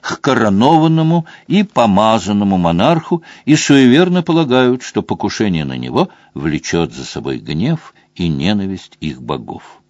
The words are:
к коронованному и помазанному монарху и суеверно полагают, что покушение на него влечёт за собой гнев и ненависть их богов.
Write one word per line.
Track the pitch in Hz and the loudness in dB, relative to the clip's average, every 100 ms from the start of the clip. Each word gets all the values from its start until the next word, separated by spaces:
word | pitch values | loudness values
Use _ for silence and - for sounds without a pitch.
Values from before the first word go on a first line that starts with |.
к | - - | -10 -6
коронованному | - 120 110 98 131 160 160 160 160 170 160 - - | 0 2 2 2 4 4 4 2 2 0 -2 -18 -2
и | 185 | -2
помазанному | 202 - 117 95 110 110 92 104 101 95 | 0 0 2 4 2 2 0 -2 0 0
монарху | 85 85 123 165 160 170 - - - | 0 2 2 0 -2 -6 -6 -12 0
и | 147 | 0
суеверно | - 139 127 139 185 180 | 4 6 6 6 4 0
полагают, | 175 165 147 127 127 127 | 0 0 2 2 2 0
что | - 104 | -4 -6
покушение | - 107 101 - 107 85 69 | -6 -6 -6 -2 -2 -2 -4
на | 64 | -8
него | 62 104 185 _ _ | -4 -2 -2 _ _
влечёт | - 76 71 - 87 82 | -8 -4 -4 -4 -2 -2
за | 65 65 | -6 -14
собой | - 60 64 | -10 -8 -10
гнев | 53 78 117 160 - _ _ - | -8 -4 -4 -4 -8 _ _ -6
и | 87 | -4
ненависть | 71 82 104 98 95 - _ | -2 -2 -2 -4 -10 -14 _
их | 80 64 | -12 -10
богов. | 64 71 52 - - - _ | -10 -10 -10 -16 -18 -20 _